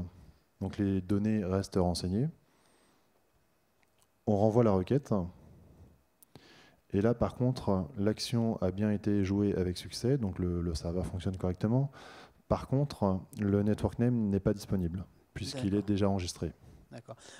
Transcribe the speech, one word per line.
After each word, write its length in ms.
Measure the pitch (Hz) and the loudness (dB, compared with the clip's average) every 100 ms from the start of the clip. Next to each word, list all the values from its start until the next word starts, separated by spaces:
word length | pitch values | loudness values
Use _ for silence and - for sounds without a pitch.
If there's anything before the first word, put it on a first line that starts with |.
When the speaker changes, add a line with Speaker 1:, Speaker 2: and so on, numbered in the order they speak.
| 90 - - - _ - | -2 -10 -20 -20 _ -8
Speaker 1:
Donc 180 | 98 - | -6 0
les 220 | 101 95 | 2 2
données 440 | 92 101 107 107 92 | 0 0 2 0 0
restent 320 | 95 95 - | 0 0 0
renseignées. 520 | 90 87 92 95 147 - _ _ _ _ _ _ _ _ _ _ _ _ _ _ _ _ _ _ - | 2 0 -2 0 -2 -4 _ _ _ _ _ _ _ _ _ _ _ _ _ _ _ _ _ _ 0
On 100 | 101 | 4
renvoie 280 | 107 107 117 | 4 6 6
la 80 | |
requête. 400 | 95 92 131 - 104 87 - - - - - - _ _ _ - - - - - _ _ | 4 2 0 0 -2 -2 -10 -20 -20 -20 -20 -20 _ _ _ -20 -20 -20 -20 -20 _ _
Et 100 | 95 | 2
là, 140 | 107 120 | 2 2
par 200 | 101 - | 0 0
contre, 540 | 123 127 - 95 92 - | -2 -2 0 0 -2 -2
l'action 600 | 101 107 - 120 113 110 | 0 0 -2 -2 0 0
a 80 | 92 | -2
bien 200 | 95 107 | 0 0
été 340 | 104 107 101 95 | 0 0 0 2
jouée 300 | 98 101 92 | 2 2 2
avec 220 | 90 90 | -2 -4
succès, 400 | 92 - 117 139 | -8 -4 0 0
donc 220 | 104 90 | 0 -2
le, 220 | 90 87 | -2 -2
le 140 | 87 82 | -2 -4
serveur 300 | 85 87 87 | -4 -4 -4
fonctionne 320 | 92 98 95 | -4 -6 -4
correctement. 540 | 92 90 107 123 143 - - - - _ - | -4 -2 0 0 0 -6 -20 -20 -20 _ -4
Par 200 | 101 - | -2 0
contre, 520 | 131 143 - 101 95 - - | 0 0 0 0 0 -4 -4
le 220 | 104 101 | 2 2
network 360 | 101 104 - - | 2 2 0 0
name 300 | 120 123 107 | 0 2 2
n'est 120 | 98 | 2
pas 140 | 110 104 | 2 0
disponible, 500 | - 101 87 90 90 _ _ | 0 -2 -2 -4 -8 _ _
puisqu'il 380 | - 98 139 104 | -10 -8 -4 0
Speaker 2:
D'accord. 80 | 101 | 0
Speaker 1:
est 20 | |
déjà 260 | 98 101 101 | 0 0 2
enregistré. 440 | 98 87 - 82 - - - - | 0 -4 -6 -8 -8 -18 -20 -20
Speaker 2:
D'accord. 240 | 127 - - - - | -18 -16 -18 -20 -16